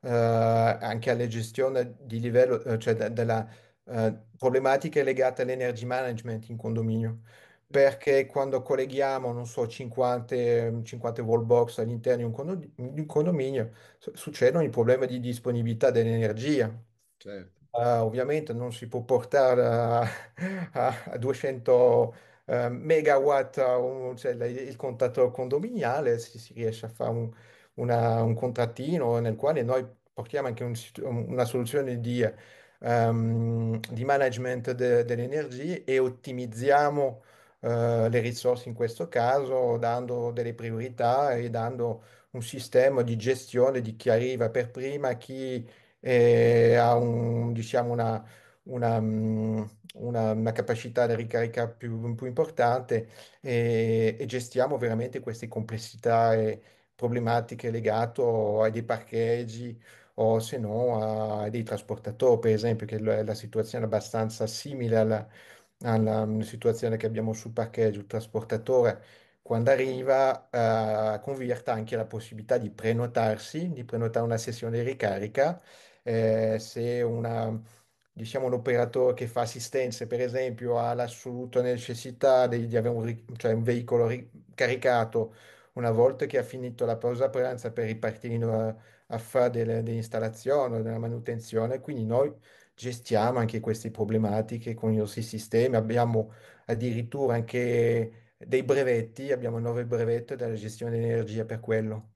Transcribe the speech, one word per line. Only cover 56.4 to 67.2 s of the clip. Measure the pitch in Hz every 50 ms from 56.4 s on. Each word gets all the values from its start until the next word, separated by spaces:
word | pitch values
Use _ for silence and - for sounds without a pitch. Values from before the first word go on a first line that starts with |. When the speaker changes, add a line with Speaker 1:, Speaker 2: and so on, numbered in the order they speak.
| 110 110 107 - - - _ _ _ _ _
Speaker 1:
problematiche | _ 123 120 120 120 117 113 120 120 113 113 123 113 - 120
legato | 113 117 113 107 107 110 117 113 113 - 131 120 113 113 107 104 104 110 110
a | 110
dei | 110 117 117
parcheggi | 113 120 110 - - - 113 117 113 117 120 123 113 110 113 123 120 117 117 _ - - - - _ _
o | - 113 110 113 113
se | 110 113 - 131
no | 110 104 104 113 123 123 120 110 107 110 110 107 110 107 107 104
a | 104 107
dei | 110 120 113
trasportatori, | 110 113 101 - - 107 107 - 107 110 - 127 127 120 110
per | - 113 110
esempio, | 107 110 117 113 107 107
che | 104 - 107
la, | 107 110 104 104 110
la | 107 107
situazione | 107 - 110 - 110 107 110 - 120 113
è | 107
abbastanza | 104 107 101 - - 113 110 110 110 - 113 110
simile | - - - 147 139 135 120 117 113 110
alla... | 110 110 110 107 110 - - - - - - - _ _ _ _ -
alla, | 120 113 110 110 107 107 110 110
mm, | 107 110 110
situazione | 107 - - 117 - 120 113 117 - 117 113 110
che | -
abbiamo | 110 113 113